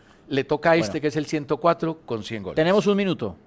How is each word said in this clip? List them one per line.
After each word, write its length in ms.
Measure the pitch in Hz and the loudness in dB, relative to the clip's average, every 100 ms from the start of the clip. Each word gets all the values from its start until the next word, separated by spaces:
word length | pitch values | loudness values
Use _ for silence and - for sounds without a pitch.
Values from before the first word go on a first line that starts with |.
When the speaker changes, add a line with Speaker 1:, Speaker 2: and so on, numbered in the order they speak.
| - - - | -20 -20 -4
Speaker 1:
le 160 | 135 | -2
toca 260 | 131 147 170 | 0 0 4
a 40 | |
Speaker 2:
Bueno. 120 | 165 - | 4 2
Speaker 1:
este, 160 | 156 | -2
que 60 | 147 | -2
es 80 | 151 | -2
el 100 | 143 | -4
ciento 320 | 156 139 147 | -4 -2 0
cuatro, 420 | 170 170 160 160 - | 2 2 -2 -6 -6
con 160 | 113 | -8
cien 200 | 104 113 | -6 -8
goles. 140 | 92 - | -4 0
Speaker 2:
Tenemos 280 | 165 202 180 | 4 4 2
un 120 | 202 | 0
minuto. 380 | 196 160 107 - | 0 -2 -6 -10